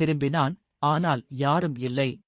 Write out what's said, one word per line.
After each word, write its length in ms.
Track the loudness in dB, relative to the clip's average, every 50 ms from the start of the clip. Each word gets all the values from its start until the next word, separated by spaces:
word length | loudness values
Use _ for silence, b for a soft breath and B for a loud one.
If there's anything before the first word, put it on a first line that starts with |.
திரும்பினான், 580 | 0 0 0 0 0 0 0 0 0 0 -2 _ _ _ _ -2
ஆனால் 460 | 0 0 2 2 2 0 0 -2 -4 -10
யாரும் 460 | -6 -2 0 2 2 2 0 -2 -4
இல்லை. 460 | -4 -4 -4 0 0 -2 -2 -4 -8 _